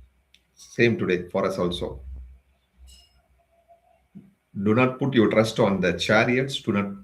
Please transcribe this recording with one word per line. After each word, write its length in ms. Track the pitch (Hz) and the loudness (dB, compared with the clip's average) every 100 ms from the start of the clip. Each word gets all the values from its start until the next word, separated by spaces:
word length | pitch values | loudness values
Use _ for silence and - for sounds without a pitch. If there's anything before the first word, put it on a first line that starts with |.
| - _ _ _ _ _ - - | -20 _ _ _ _ _ -8 0
Same 200 | 117 98 | 2 2
today 320 | 92 87 - | 0 -2 -2
for 160 | 95 95 | -4 -2
us 100 | 95 87 | -2 -4
also. 220 | 87 - - - - - - _ _ _ _ - - _ 698 698 _ _ _ _ _ _ _ _ - - _ _ 104 | -4 -8 -10 -16 -16 -18 -20 _ _ _ _ -20 -20 _ _ _ _ _ _ _ _ _ _ _ -20 -20 _ _ -4
Do 80 | 101 | 0
not 160 | 113 127 - | 2 2 0
put 160 | 135 | 0
your 180 | 127 107 | 2 4
trust 260 | 107 113 - | 4 2 2
on 240 | 104 95 | 0 2
the 160 | 90 85 - | 0 0 0
chariots, 460 | 110 117 123 135 - - | 2 2 0 -2 -6 -4
do 60 | |
not 160 | 104 101 - | -2 -4 -6